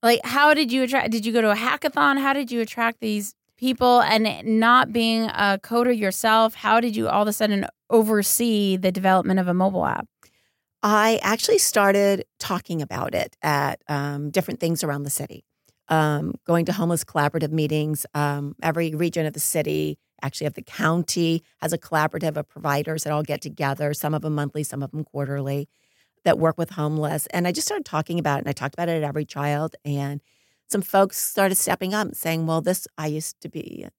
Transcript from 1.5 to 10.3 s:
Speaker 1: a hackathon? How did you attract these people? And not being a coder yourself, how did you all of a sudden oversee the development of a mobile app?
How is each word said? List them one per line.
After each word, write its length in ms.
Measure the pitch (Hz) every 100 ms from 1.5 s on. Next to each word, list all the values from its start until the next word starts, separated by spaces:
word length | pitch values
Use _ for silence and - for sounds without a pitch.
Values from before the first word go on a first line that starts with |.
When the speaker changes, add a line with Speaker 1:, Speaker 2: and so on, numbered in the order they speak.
Speaker 1:
a 40 | 208
hackathon? 640 | 240 285 302 285 285 277
How 140 | 277
did 180 | 269 247
you 100 | 240
attract 380 | 220 - 233 233
these 340 | 220 208 208 - _ _
people? 440 | 254 254 254 247
And 580 | - 220 214 78 220 220
not 340 | 226 247 -
being 300 | 226 226 226
a 360 | 226 - 202 196
coder 340 | - 233 240 240
yourself, 560 | 202 190 226 220 220
how 260 | - 214 226
did 160 | 240 214
you 120 | 220
all 160 | 202
of 40 | 208
a 60 |
sudden 320 | 208 214 202 - _ _
oversee 880 | 226 214 214 196 - 240 214 202 185
the 140 | 185
development 480 | 185 190 190 185 190
of 80 | 180
a 60 | 175
mobile 300 | 190 190 76
app? 220 | - - _ _